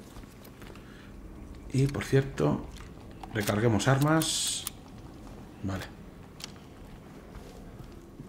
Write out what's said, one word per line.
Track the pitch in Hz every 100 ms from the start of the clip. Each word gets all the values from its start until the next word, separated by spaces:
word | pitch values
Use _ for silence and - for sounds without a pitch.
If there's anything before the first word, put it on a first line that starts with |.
| - - - - - - - - - - - - - - - - -
Y, | 131 139
por | -
cierto, | - 135 135 - 147 - - - - - - - -
recarguemos | 110 104 104 120 107 -
armas. | 131 147 160 160 - - - - - - - - - - - - -
Vale. | 95 95 - - - - - - - - - - - - - - - - - - - - - - - -